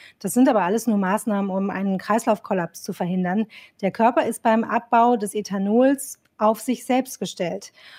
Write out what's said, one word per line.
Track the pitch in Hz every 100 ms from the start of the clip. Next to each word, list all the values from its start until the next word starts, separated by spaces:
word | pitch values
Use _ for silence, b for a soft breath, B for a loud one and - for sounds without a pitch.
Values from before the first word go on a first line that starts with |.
| B B
Das | 190
sind | 240 269
aber | 220
alles | 175 226 233
nur | 208
Maßnahmen, | 185 214 - 202 196
um | 190 196
einen | 185 196 190
Kreislaufkollaps | - 220 - 208 - 185 170 -
zu | -
verhindern. | 185 180 185 180 196 214 B B B
Der | 190
Körper | - 226 285 240
ist | -
beim | 233 220
Abbau | 220 220 - 233 240 240
des | 202
Ethanols | 214 196 196 196 226 262 277 - - _ -
auf | 214 220
sich | - 240
selbst | - 254 262 -
gestellt. | 185 - 175 190 - B B